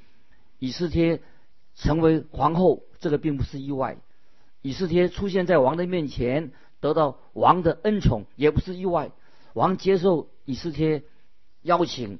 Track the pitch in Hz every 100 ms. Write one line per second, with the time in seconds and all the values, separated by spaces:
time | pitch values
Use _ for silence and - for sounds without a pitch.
0 | - - - - - - 127 123 170 156
1 | 165 160 - - - - - - 143 156
2 | 160 160 - - 143 170 180 131 - -
3 | 170 147 156 139 123 143 139 135 127 -
4 | - - - - - - 139 131 185 170
5 | 180 - 196 185 180 165 127 165 180 180
6 | 143 - 120 139 151 - - - 143 156
7 | 147 - - - 117 170 165 151 214 208
8 | - 110 101 - 147 151 - 180 190 165
9 | 123 - - - - - 160 185 185 190
10 | 190 160 - - - 123 170 143 156 151
11 | - - - - - - 156 175 170 -
12 | 107 101